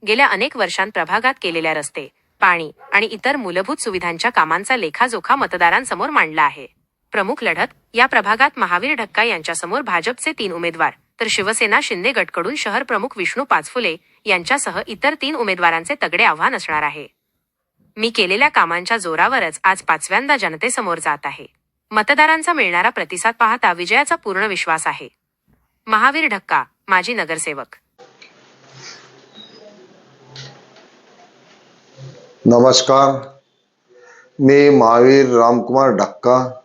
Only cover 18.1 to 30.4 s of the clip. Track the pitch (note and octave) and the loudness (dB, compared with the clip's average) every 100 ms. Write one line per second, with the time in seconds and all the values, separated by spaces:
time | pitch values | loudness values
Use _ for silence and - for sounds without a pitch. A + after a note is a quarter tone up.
18.1 | A3+ F#3 G3 C#4+ D4 E3+ E3+ F3+ A3+ F3+ | -2 -2 0 0 2 0 -2 -4 -4 -4
19.1 | D#3+ F#3+ C4 F3+ D#3 F#3+ F#3+ - D#3+ - | 0 0 0 -4 -2 0 0 -2 -4 0
20.1 | G3 C#4 C#4+ F#3+ D#3+ A3 B3+ G#3 E3 D#3+ | -4 0 -2 -2 -4 -6 -4 -4 -4 -4
21.1 | D3 C#3+ C#3 - _ _ _ _ G#3+ G#3+ | -4 -6 -12 -18 _ _ _ _ -2 0
22.1 | C#4+ D4+ D#4+ D#4+ E4 G3+ F3 G3+ B3 E3 | 2 4 4 0 0 0 2 0 -2 -8
23.1 | F3+ A3 A#3 A3+ A#3+ A3 E3+ F3 A3+ D4 | -4 -4 0 0 2 0 0 0 0 0
24.1 | E4 - F#3+ G#3 F#3+ - D#3+ D#3+ D3 C3 | -2 -4 -4 -2 -4 -2 -2 -2 -6 -12
25.1 | _ _ _ _ _ _ _ - A3 A#3+ | _ _ _ _ _ _ _ -2 2 2
26.1 | C#4+ D#4 G#3 - D#3 B2 _ - F#3 F3+ | 2 -2 -4 -2 -2 -2 _ 0 0 0
27.1 | A#3 D#3+ D#3+ D#3+ C#3 A#2+ - _ _ - | -6 -4 -6 -6 -8 -12 -16 _ _ -20
28.1 | _ - _ _ _ _ C3 C3 - - | _ -20 _ _ _ _ -20 -20 -20 -20
29.1 | - _ - - G#3+ G#3 G3 F3+ F3 _ | -20 _ -20 -20 -20 -20 -20 -20 -20 _
30.1 | _ C3+ C3+ | _ -20 -20